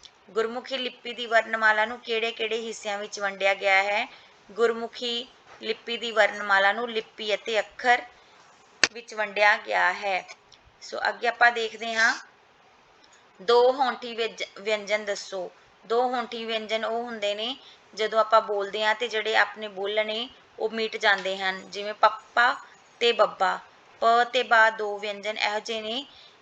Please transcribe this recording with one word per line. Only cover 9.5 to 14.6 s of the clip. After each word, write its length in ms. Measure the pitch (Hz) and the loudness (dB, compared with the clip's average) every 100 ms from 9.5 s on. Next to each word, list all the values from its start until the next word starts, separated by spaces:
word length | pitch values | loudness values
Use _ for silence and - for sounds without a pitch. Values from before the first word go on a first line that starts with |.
| 220 | 4
ਗਿਆ 360 | 220 196 180 | 0 2 2
ਹੈ। 340 | 185 202 180 - - _ - _ _ | 0 -2 -4 -6 -18 _ -20 _ _
ਸੋ 180 | - - - | -12 -4 -4
ਅੱਗੇ 180 | 208 233 | -2 -4
ਆਪਾਂ 240 | - 240 | 4 4
ਦੇਖਦੇ 420 | 233 226 214 226 | 4 -4 -8 -6
ਹਾਂ, 240 | 226 233 285 - _ _ _ _ _ _ _ _ _ _ _ | 0 0 0 -8 _ _ _ _ _ _ _ _ _ _ _
ਦੋ 300 | 190 240 247 | 2 6 6
ਹੋਂਠੀ 440 | 269 254 240 247 226 | 4 0 -2 -8 -6
ਵਿਅੰਜ-, 280 | 226 - - | -6 -6 -12
ਵਿਅੰਜਨ 460 | 196 | -8